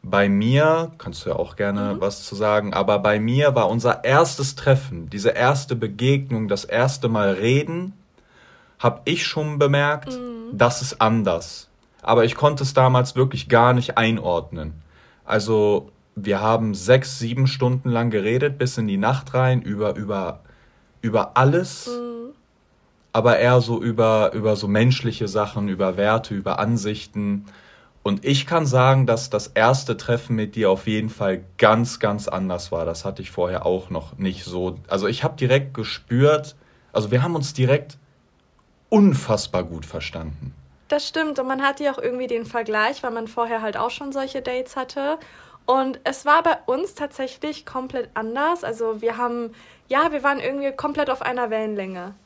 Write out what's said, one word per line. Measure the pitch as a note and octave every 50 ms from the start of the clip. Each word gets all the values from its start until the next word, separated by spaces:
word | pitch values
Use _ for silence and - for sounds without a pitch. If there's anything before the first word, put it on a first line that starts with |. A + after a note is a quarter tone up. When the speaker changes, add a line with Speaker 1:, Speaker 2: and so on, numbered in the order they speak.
Speaker 1:
bei | - F#2 G2 G2 G2+ G2
mir, | G2 G2+ G#2+ A#2 C3 C#3+ D3+ D#3 D#3+ E3 E3 E3 -
kannst | - - G2 - - -
du | F#2
ja | D#2+
auch | - F2 - -
gerne | - G2+ G2+ G2+ G#2 G2+ G2+ G2+
Speaker 2:
Mhm. | -
Speaker 1:
was | F2+ G2+ G2 - -
zu | - -
sagen, | G2+ G#2+ G#2+ G#2 G#2+ G#2 G2+ F#2+
aber | F#2+ G2 G2+ G#2 G2+
bei | G2 G#2+ G#2 G#2+
mir | G#2+ A#2 B2 C3+ D3 C#3+ B2+
war | A#2+ G#2+ F#2
unser | A2+ A#2 A#2 A#2+ - - -
erstes | A#2+ C3+ D3 E3 C#3 - - C#3 C3+ -
Treffen, | - - C#3+ C3 B2+ - - - E2+ E2+ F#2
diese | G2 G2+ G2 A2+
erste | - - A#2+ B2+ C#3+ C#3 - - C3
Begegnung, | A#2 A2+ G#2 G2+ - B2 C3 C#3 C#3 C3+ C3+ A#2 A2 A2
das | G2+ G2+ G2 -
erste | - - A#2 B2 C3+ C3+ - - A#2+
Mal | A2+ G#2+ G2+ G2 G2
reden, | F#2 G#2+ A#2 C3 C#3+ D3 D3 E3 F3 F#3 G3 - _ _ _ _ _ _ _ _ _ _ - - _ _ _ _
hab | _ - A#2+ A#2 - -
ich | C#3 E3 E3 -
schon | - - D#3+ D3+ D3+ D3 C#3+
bemerkt, | C#3+ C#3 C#3+ C#3+ C#3+ D3 D3+ D3 - - B3+
Speaker 2:
Mhm. | B3 - - A#3 A3+ A3+ A#3 -
Speaker 1:
das | G3+ A#2 A#2+ C3 -
ist | C3 C3 - -
anders. | A2 A2 A2+ A2+ G#2 F#2+ E2+ E2+ - - - - - _ _ _ _ _ _ _
Aber | - - A2+ A#2+ A#2
ich | A#2 -
konnte | - D3 D3 D3 C#3 C#3
es | C3 -
damals | C#3 B2+ B2+ B2+ B2+ B2 - -
wirklich | B2+ C3 C3+ - C3+ - -
gar | A#2+ A#2 A#2+ B2 B2+
nicht | B2 A#2 - -
einordnen. | A2 A2+ A2 A2+ G#2 - F2+ F2 E2+ D#2+ - - D#2+ D2+ D#2 D#2 D#2+ - _ _ _ _ _ _ _ _
Also | - - A2 G2 A2 A2 G#2+ G#2 G#2 G#2 F#2 - - _ _ _ _ _
wir | G#2 G2 G#2 G2+ G2
haben | G#2 A2 A2+ A2+ A2+ G#2+ G2
sechs, | F2+ F2+ G#2+ B2+ C#3 C3+ - - -
sieben | A#2+ A2+ A#2+ C3 C3+
Stunden | C3 - - C3+ B2 B2+ C3 - B2+
lang | A#2+ A#2 A#2 A#2+
geredet, | G#2+ G#2 F#2+ G#2+ A#2 B2+ C#3+ D3 C#3
bis | C#3 B2 B2+ -
in | B2 A2
die | G#2 G2
Nacht | G2 G2+ A#2 C#3 C3+ - - -
rein, | B2+ C3 B2+ B2+ B2
über, | - - G#2 G2+ G#2+ G#2 -
über, | - G#2 G2 G#2 G2 F#2 E2 - - - - _ _ _ _ _ _ _ _ _ _
über | - A2+ G#2 A2 - - -
alles, | B2 C3 C#3 D3+ F3 F#3 - - - -
Speaker 2:
Mhm. | B3 A#3+ A#3+ A#3+ A#3+ A#3 A#3 A#3 B3+ D4 _ _ _ _ _ _ _ _ _ _ _ _ _ _ _
Speaker 1:
aber | - A#2 A2 A#2+ A2+
eher | - A#2+ B2 B2+ B2+
so | A2+ A2+ A#2+ A2
über, | - A#2+ A2 A2 A2+ A2 A2 A2 G#2+ - -
über | A2 G#2 A2 G#2+
so | G2+ G#2 G2+
menschliche | G2+ G#2+ A#2 B2+ B2+ - - A#2 - - A2+
Sachen, | G2 F#2+ G#2+ G#2 G#2 - A2 G2+
über | G2+ F#2+ F#2 G2 F#2 F2+
Werte, | F#2+ G2+ G#2 A2 A2+ A2 - G#2
über | G2 F#2+ G2 F2+
Ansichten. | - G#2 A2 A#2 A2+ G2 G#2 G#2 - - - _ G#2 G#2 G2+ G2+ G2+ G2+ - - - _ - - - _ _ _ _ _ G#2
Und | G2+ G2 -
ich | C#3 C#3 C#3 -
kann | - E3+ E3 D#3
sagen, | C#3 B2+ B2+ B2+ C3 C3 C3 C3
dass | A#2+ A2+ A2+ - -
das | - G#2 -
erste | - - G#2+ A2 A#2+ C3 C3+ - - A2+
Treffen | - - - A#2+ A#2 - - A#2
mit | A2 G#2+ G2+ -
dir | A2+ G#2+ F#2+
auf | F#2+ G2 -
jeden | A2+ G#2+ G#2+ A2 A2
Fall | - - G#2 G2 F#2 F2+ - - _ -
ganz, | A#2+ G#2+ G#2+ A#2 A#2+ B2 - -
ganz | - G#2 G#2 G#2 -
anders | - - F#2 F#2+ F#2 F2+ F2 - -
war. | E2+ E2+ D#2+
Das | E2 E2 - -
hatte | G2 F#2+ -
ich | F2+ -
vorher | - - F2 F2+ F#2 F2+ -
auch | - F#2 F#2 - -
noch | F2+ E2 D#2 - -
nicht | - F#2+ F#2+ F#2 - -
so. | F2+ F2+ F2+ F#2 F#2 F2+ - -
Also | - - G2+ G2
ich | G2+ C#3+ - -
hab | B2+ C3
direkt | - C3+ B2 C3 C#3 C#3 C3+ -
gespürt, | A#2+ G#2+ - - - - - A#2 B2 C#3 D3 D3+ D3 - - - - _ _ _ _ _ _
also | - - G#2+ G2+
wir | B2 B2
haben | C3+ E3+ E3+
uns | D#3+ C3+ - -
direkt | - C3 B2 C#3 D3 - - - - _ _ _ _ _ _ _ _ _ _ _ _ _ _ _ _ _ _
unfassbar | A3 G#3 G3+ F#3+ C#3+ C3+ - - G#2+ - - - - F2+ E2+
gut | D#2+ E2+ D#2+ D#2
verstanden. | - - E2 D#2 - - E2 D#2+ D#2 D2 D2+ - - - - - _ _ _ _
Speaker 2:
Das | _ - - -
stimmt. | - - E4 D#4+ D#4 C#4+
Und | C#4 B3+
man | B3+ C4+ C4
hatte | C#4 C#4 C#4+ C#4+ D4
ja | C#4 C4
auch | -
irgendwie | - B3+ B3 B3+ B3+
den | B3 A#3+ A3+ A#3
Vergleich, | A3 - A#3+ A3 A3 G#3+ G#3+ G#3+ A#3 C#4+ - -
weil | B3
man | A3+ A#3 A3+
vorher | A3 - A#3+ A#3 A#3 A#3 A3+
halt | A3 G#3+ G#3
auch | - A3 A#3+
schon | A#3+ - C#4+ C#4
solche | C4+ C#4 C4+ C4+ - C4
Dates | B3 B3+ B3 B3+ B3+ - -
hatte. | C4+ B3+ B3+ - C#4+ C#4 C#4+ D#4+ D#4+ - - - - - - - - _
Und | - A#3+ C4+ C4 C4 B3+ - _
es | C4 C4+ - -
war | C#4+ D4 E4
bei | E4 E4+ D#4 - -
uns | - B3+ C#4 F#4 G4 -
tatsächlich | - D4 C#4+ - - C4 B3+ - - - D4+ D4 - -
komplett | - - C4 B3+ C4 - B3+ A#3+ - _
anders. | G#3+ A3 A3 A#3 C4+ D4 D#4+ F4 F4 -
Also | - A3+ A3 A#3 A3+ A3 G#3+ A3+
wir | A3+ A3
haben, | A3+ B3 A#3+ A#3+ A#3+ A#3 A3+ A3+ - - - - _ _
ja, | _ B3+ C#4 D#4 E4
wir | D4+ C#4+ B3+
waren | C#4+ C#4 C4+
irgendwie | - B3+ C4+ C#4 C#4 C#4
komplett | C4+ - - D4 D4 D4+ D4 C4+
auf | C4+ C4+
einer | - - B3+ B3 A#3+ A3
Wellenlänge. | A3 A3 A3 G#3+ G#3+ G3+ F#3+ F#3+ F#3+ F3+ F3 G3 G3+ _ _